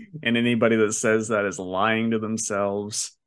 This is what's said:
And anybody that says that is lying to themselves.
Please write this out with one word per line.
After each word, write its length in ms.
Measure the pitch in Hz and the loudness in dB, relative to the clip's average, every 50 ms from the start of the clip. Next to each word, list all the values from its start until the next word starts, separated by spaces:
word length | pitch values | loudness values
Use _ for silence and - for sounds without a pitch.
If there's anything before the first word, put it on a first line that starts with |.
| 226 - 180 156 - | -16 -16 -16 -6 -2
And 120 | 120 117 | 0 2
anybody 380 | 117 117 120 120 113 120 113 113 | 2 2 2 2 4 4 4 4
that 180 | 113 110 104 107 | 4 4 2 2
says 340 | - - 113 107 110 110 104 | 0 2 2 2 2 2 0
that 160 | 113 104 101 | 0 0 0
is 160 | 101 90 - | -2 -4 -6
lying 500 | 95 90 92 92 101 110 110 110 113 113 | -8 -6 -2 0 0 2 2 0 0 0
to 80 | 113 110 | -2 -2
themselves. 960 | 110 107 110 107 - - 107 101 101 101 101 104 104 104 107 - - - - _ _ | -2 -4 -6 -6 -4 -4 -2 -2 0 0 -2 -4 -6 -6 -6 -8 -8 -8 -12 _ _